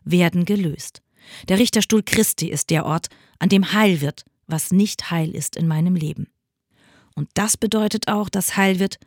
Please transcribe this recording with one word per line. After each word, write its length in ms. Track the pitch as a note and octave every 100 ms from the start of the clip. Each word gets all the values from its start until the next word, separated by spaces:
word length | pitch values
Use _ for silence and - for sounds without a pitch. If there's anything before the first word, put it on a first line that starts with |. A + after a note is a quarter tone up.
werden 400 | - F3 E3+ F3+
gelöst. 560 | F3 G3+ F3 C#3+ - - _ _ - - -
Der 100 | F#3+
Richterstuhl 440 | A#3 A3+ - A3
Christi 460 | G3+ - G#3+ - E3
ist 200 | C#3+ -
der 160 | D#3+
Ort, 240 | - D#3+ - _ _ -
an 100 | G3
dem 240 | G3 F3+
heil 300 | G#3 G#3+ E3+
wird, 240 | C#3+ - - _ -
was 240 | D#3+ -
nicht 400 | F#3 A3 - -
heil 240 | E3+ D#3+
ist 220 | - - -
in 100 | E3
meinem 280 | D#3 F3 F3+
Leben. 300 | D3+ - - _ _ _ _ _ _ _ _
Und 160 | - D3
das 240 | - G#3 -
bedeutet 520 | A3 A3 G#3+ A3 -
auch, 200 | G#3 G3+
dass 300 | G3+ - -
heil 200 | G3 F#3
wird, 200 | G3 -